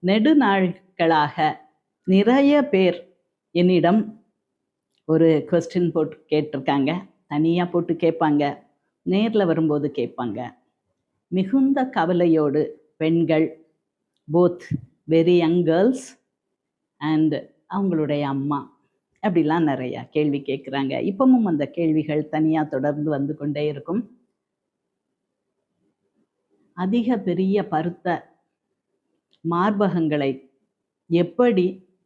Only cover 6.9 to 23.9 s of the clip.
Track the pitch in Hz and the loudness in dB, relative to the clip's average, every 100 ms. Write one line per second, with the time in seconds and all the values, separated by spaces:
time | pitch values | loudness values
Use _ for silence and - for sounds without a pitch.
6.9 | 175 190 _ _ 147 160 170 175 175 170 | -4 -10 _ _ -2 0 0 0 -2 -2
7.9 | 165 170 165 156 147 143 - _ _ _ | -2 -2 0 0 0 0 -4 _ _ _
8.9 | _ - 190 226 220 185 156 160 147 143 | _ -2 0 0 0 0 0 0 0 -2
9.9 | - 117 - 123 104 120 - _ _ _ | -4 -6 -6 -8 -8 -12 -16 _ _ _
10.9 | _ _ _ _ 180 190 269 269 277 262 | _ _ _ _ -4 0 2 2 2 -2
11.9 | 220 165 180 175 160 151 143 151 - _ | -2 0 2 2 4 2 0 -2 -6 _
12.9 | _ 156 165 156 160 156 - _ _ _ | _ 0 2 2 2 2 -4 _ _ _
13.9 | _ _ _ - 156 175 175 - - - | _ _ _ -4 2 2 0 -6 -10 -10
14.9 | _ - 160 165 175 160 175 160 160 214 | _ -2 2 4 4 4 2 2 2 2
15.9 | 262 - - _ _ _ _ _ _ _ | 0 -8 -20 _ _ _ _ _ _ _
16.9 | _ 147 156 156 147 - _ _ 185 196 | _ -2 0 0 -2 -8 _ _ -4 -2
17.9 | 165 147 147 143 135 139 143 131 _ _ | -2 -2 -2 -2 -4 -4 -6 -8 _ _
18.9 | _ _ _ 208 170 151 160 156 135 127 | _ _ _ -2 0 2 2 0 -2 -6
19.9 | - 123 - 151 139 139 135 - 139 135 | -10 -6 -2 -2 -2 -4 -8 -6 -6 -4
20.9 | 131 175 196 262 254 214 156 139 - 165 | -4 -4 0 4 4 2 -2 -4 -2 -2
21.9 | 156 151 151 151 156 156 160 151 139 143 | 0 -2 -4 -4 -2 0 0 -2 -2 -4
22.9 | 147 151 143 139 151 147 147 151 139 - | -2 -4 -4 -4 -6 -6 -4 -4 -6 -6